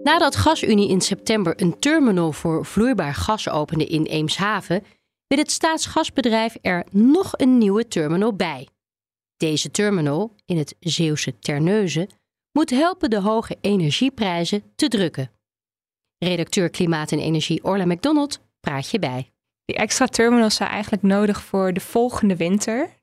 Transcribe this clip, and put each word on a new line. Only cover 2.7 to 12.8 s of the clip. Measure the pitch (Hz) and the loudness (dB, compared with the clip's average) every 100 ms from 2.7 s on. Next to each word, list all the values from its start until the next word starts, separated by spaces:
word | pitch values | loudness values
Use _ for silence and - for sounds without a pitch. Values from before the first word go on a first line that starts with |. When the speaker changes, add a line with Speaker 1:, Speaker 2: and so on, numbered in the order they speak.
| - 233 240 156 | 0 0 0 -2
Speaker 1:
gas | 139 - 214 - | -4 -2 -2 -2
opende | 156 151 156 151 | -4 -2 -2 -2
in | 156 | 0
Eemshaven, | 156 156 156 - 196 208 - 175 - _ _ _ _ | -2 -2 -2 -2 -2 -2 -2 -4 -4 _ _ _ _
wil | 285 | 0
het | 302 | 0
staatsgasbedrijf | - 330 320 - - 320 - 240 220 226 226 | 0 0 0 -2 -2 -2 0 0 0 -2 -4
er | - 180 - | -4 -4 -2
nog | 196 233 311 381 - | 4 6 6 2 0
een | 262 254 | 4 4
nieuwe | 214 196 233 | 4 2 -2
terminal | - 151 165 214 | -2 0 0 0
bij. | 196 175 139 131 _ _ _ _ _ _ _ | -2 -4 -6 -14 _ _ _ _ _ _ _
Deze | 160 151 156 | -2 -2 -4
terminal, | - 208 202 147 147 214 _ _ | -2 0 2 0 0 -4 _ _
in | 175 | -4
het | 147 - | -4 -6
Zeeuwse | - 147 165 151 - - | -6 -2 -2 -2 -6 -8
Terneuzen, | - 147 160 208 190 143 190 _ _ _ _ | -6 -2 0 0 0 -2 -6 _ _ _ _
moet | - 320 | -2 0
helpen | 247 | 2